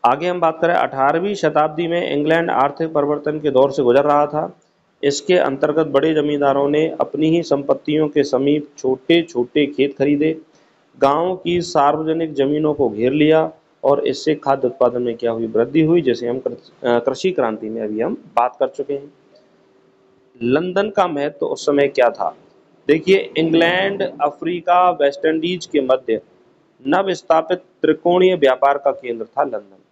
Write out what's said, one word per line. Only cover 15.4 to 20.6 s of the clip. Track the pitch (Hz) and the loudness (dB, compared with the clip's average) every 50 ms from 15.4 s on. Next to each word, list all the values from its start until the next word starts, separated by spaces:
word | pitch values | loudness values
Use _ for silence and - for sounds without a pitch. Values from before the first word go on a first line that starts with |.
| 113 | -6
वृद्धि | 110 110 110 117 - 143 160 | -2 0 0 -2 0 2 0
हुई, | 160 156 170 175 | 2 4 2 2
जैसे | 151 131 117 113 123 | 2 0 -2 0 -2
हम | 120 120 131 | -6 -6 -4
कृ-, | - 120 120 - _ - _ _ - | -4 -6 -8 -8 _ -20 _ _ -2
अ, | 123 120 120 | 0 0 2
कृषि | 120 135 131 127 - 190 | 0 -2 -4 -2 -4 -4
क्रांति | 180 156 127 113 110 104 - 107 | -2 0 -2 -2 -4 -6 -8 -8
में | 110 113 | -8 -6
अभी | 110 107 107 107 | -6 -6 -4 -4
हम | 117 170 226 | -4 -4 -4
बात | - - - _ - 120 127 - - | -8 -12 -4 _ 0 0 0 0 -2
कर | 135 | -4
चुके | 131 - - 139 - 143 | -4 -4 -10 -8 -8 -8
हैं। | 139 143 147 _ _ _ _ _ _ _ _ _ _ _ _ _ _ _ _ _ _ _ _ _ _ _ _ _ 123 117 | -10 -10 -14 _ _ _ _ _ _ _ _ _ _ _ _ _ _ _ _ _ _ _ _ _ _ _ _ _ -6 -2
लंदन | 120 131 151 | 0 0 0